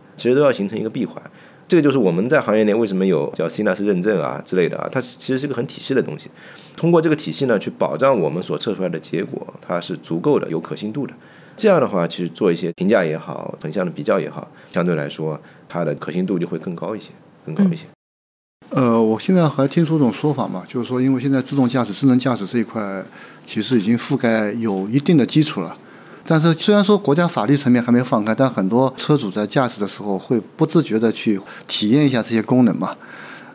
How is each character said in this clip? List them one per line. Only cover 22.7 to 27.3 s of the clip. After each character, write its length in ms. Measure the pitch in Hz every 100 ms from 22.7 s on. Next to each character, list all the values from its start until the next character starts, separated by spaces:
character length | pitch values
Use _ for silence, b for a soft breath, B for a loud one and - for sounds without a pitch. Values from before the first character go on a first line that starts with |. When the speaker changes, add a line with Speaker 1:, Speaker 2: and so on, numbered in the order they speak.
| 117 101 95 - B B B -
Speaker 2:
其 160 | -
实 160 | 110 123
已 40 |
经 160 | 98 117
覆 200 | - 135
盖 340 | 120 110 104
有 360 | 117 113 98 98
一 100 | 131
定 160 | 143 165
的 100 | 113
基 160 | 156
础 200 | 151 -
了。 160 | 85 - B B B B -
但 140 | 160
是 100 | 165 160
虽 180 | -
然 100 | 208
说 140 | 196 208
国 160 | 202
家 140 | 151
法 180 | 175